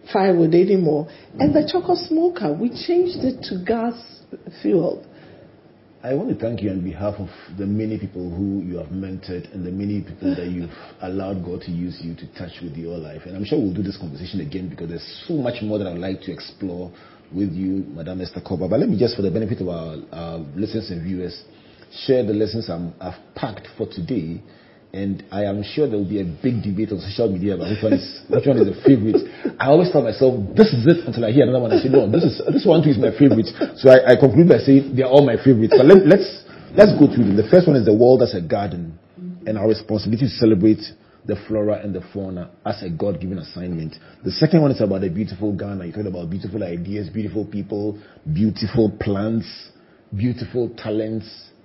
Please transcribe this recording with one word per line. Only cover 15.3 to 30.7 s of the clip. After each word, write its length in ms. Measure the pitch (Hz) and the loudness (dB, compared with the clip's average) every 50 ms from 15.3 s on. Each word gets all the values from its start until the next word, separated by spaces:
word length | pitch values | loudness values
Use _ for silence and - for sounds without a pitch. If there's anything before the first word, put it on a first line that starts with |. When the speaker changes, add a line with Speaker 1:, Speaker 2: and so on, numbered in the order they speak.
| 170 | -6
Speaker 2:
much 260 | 151 127 120 104 - | -4 -4 -4 -6 -6
more 160 | 107 107 107 107 | -6 -4 -4 -4
that 100 | 98 92 | -4 -6
I'd 100 | 85 87 | -8 -8
like 220 | 90 95 95 92 | -8 -8 -8 -8
to 100 | - - | -10 -12
explore 600 | 85 73 - - - _ 101 92 87 87 90 90 - - - - - _ _ _ 78 | -14 -12 -16 -20 -14 _ -10 -10 -8 -10 -12 -14 -16 -20 -20 -20 -20 _ _ _ -4
with 160 | 90 101 98 | -4 -4 -4
you, 300 | 80 90 95 95 95 98 92 73 | -2 -4 -4 -4 -4 -4 -6 -8
Madam 320 | 73 80 82 82 92 92 | -10 -12 -12 -10 -8 -10
Esther 200 | 90 87 - - | -10 -10 -10 -14
Koba. 280 | - - 98 80 92 90 | -8 -8 -6 -4 -4 -2
But 100 | 101 117 | 0 0
let 100 | 202 240 | 0 0
me 80 | 180 | 0
just, 200 | 98 - - - | 0 0 0 0
for 60 | - | -2
the 80 | 98 95 | -2 -2
benefit 280 | 85 113 113 98 95 - | -2 -2 -4 -4 -4 -6
of 80 | 95 90 | -6 -8
our, 260 | 85 82 80 82 78 71 - - | -6 -8 -10 -12 -14 -14 -16 -16
our 260 | - 85 85 82 85 85 80 71 71 | -14 -14 -12 -12 -12 -12 -14 -12 -8
listeners 340 | 90 104 104 - 113 98 - | -8 -8 -6 -6 -8 -8 -8
and 120 | 90 85 | -10 -10
viewers, 400 | 80 92 95 90 90 87 87 - - _ _ _ _ - _ _ - _ - - - | -8 -8 -8 -8 -8 -10 -12 -14 -20 _ _ _ _ -20 _ _ -20 _ -20 -12 -2
share 180 | - 131 127 117 | 0 2 2 2
the 80 | 101 | 0
lessons 380 | 107 104 107 101 87 113 110 - | 0 -2 -2 -2 -4 -8 -8 -8
I'm, 240 | 87 82 87 85 82 - | -8 -8 -8 -10 -10 -12
I've 180 | 90 90 - - _ _ _ | -14 -14 -14 -14 _ _ _
packed 320 | - - 120 101 - - - - | -10 -8 -8 -8 -12 -18 -20 -10
for 120 | - 110 - | -10 -10 -8
today. 500 | - - 87 - 131 107 80 80 85 101 - - - _ _ _ _ _ _ _ | -8 -10 -8 -6 -4 -6 -4 -6 -10 -12 -14 -20 -20 _ _ _ _ _ _ _
And 320 | - 95 101 98 98 82 - - | -10 -8 -6 -6 -6 -8 -10 -10
I 140 | - 98 104 | -6 -4 -4
am 180 | 101 98 104 | -4 -4 -6
sure 240 | 104 - - - 151 | -8 -8 -2 -2 -2
there 120 | 135 110 104 | 0 0 -4
will 100 | 101 90 | -4 -4
be 100 | 107 104 | -4 -4
a 20 | 95 | -4
big 380 | 87 78 - - 131 120 110 - | -6 -8 -4 -4 -2 -2 -2 -4
debate 280 | 104 98 92 110 101 | -4 -4 -4 -4 -4
on 80 | 104 90 | -4 -8
social 280 | - 98 101 - 117 110 | -8 -10 -4 -2 -2 -2
media 240 | 95 90 92 101 98 | -2 -2 -2 -4 -4
about 120 | 87 90 95 | -4 -4 -6
which 140 | 107 104 | -4 -2
one 100 | 110 110 | 0 0
is, 320 | - 269 - - - - - | 0 0 -2 -8 -18 -20 -6
<laughs> 60 | - | -2
which 160 | - - - | -2 0 2
one 100 | 143 - | 2 4
is 80 | 117 104 98 | 4 4 2
the 80 | 90 - - - | 2 2 4 6
favorite. 320 | 139 117 101 110 104 - - - - - - - - - | 6 6 4 2 0 0 0 -2 -14 -10 -10 -10 -6 -2
I 60 | 104 120 | 2 6
always 240 | 143 165 180 170 | 6 6 6 4
tell 80 | - 151 | 2 0
myself, 320 | 127 113 107 - 135 131 123 113 101 95 - | 0 0 0 2 2 2 2 2 -6 -2 6
"This 160 | 202 214 196 | 6 6 6